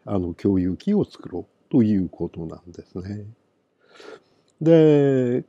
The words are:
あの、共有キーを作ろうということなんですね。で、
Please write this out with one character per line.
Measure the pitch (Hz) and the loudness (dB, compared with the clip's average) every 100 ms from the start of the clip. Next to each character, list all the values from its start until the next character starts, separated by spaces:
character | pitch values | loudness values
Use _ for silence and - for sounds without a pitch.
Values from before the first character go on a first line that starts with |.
| - | -8
あ | 101 | -6
の、 | 87 | -6
共 | 85 101 95 | -4 -2 0
有 | 90 87 | -2 -4
キ | - | -2
ー | 202 | -2
を | |
作 | - - - | -2 -8 -14
ろ | 87 | -14
う | - _ _ | -14 _ _
と | 127 | 0
い | 107 101 | 2 0
う | 85 | -4
こ | - 85 | -6 -10
と | 87 82 | -10 -14
な | 80 87 | -16 -20
ん | |
で | 82 - | -20 -18
す | - | -14
ね。 | 92 104 104 117 _ _ _ _ _ - - - _ _ _ - | -12 -14 -16 -20 _ _ _ _ _ -20 -20 -20 _ _ _ -4
で、 | 160 165 156 147 139 135 123 123 | 2 6 6 4 2 2 0 -2